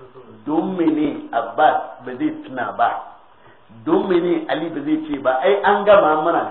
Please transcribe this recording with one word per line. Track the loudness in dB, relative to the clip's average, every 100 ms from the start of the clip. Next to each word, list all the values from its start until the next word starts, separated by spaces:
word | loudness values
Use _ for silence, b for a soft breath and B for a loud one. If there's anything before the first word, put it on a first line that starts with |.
| -20 -20 -20 -16
don | -6 -2 -2 0
mene | 0 0 -2 -4 -6
Abbas | -4 -4 2 2 2 -4 -12
ba | -12 -6
zai | -4 -6
tuna | -12 -8 -6 0
ba? | 0 0 -10 -20 -20 -20 b b -20 -12
Don | 0 0 2
mene | 0 2 -2 -2
Ali | -4 -4
ba | -6
zai | -4 -4 -4
ce | -4
ba? | -2 0
Ai | 2 2
an | 2 2
gama | 6 6 6 2
mana | 2 0 -2